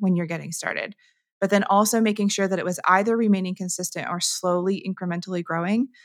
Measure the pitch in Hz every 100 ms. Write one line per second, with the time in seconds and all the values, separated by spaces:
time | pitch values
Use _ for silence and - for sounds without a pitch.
0 | 196 175 165 165 151 165 - 76 - -
1 | _ _ _ - 196 202 196 196 214 233
2 | 220 208 202 202 190 185 - 175 - 185
3 | 208 226 220 196 196 190 180 - 180 170
4 | - 175 - - 180 180 180 196 - 190
5 | 180 175 180 180 170 165 170 220 262 _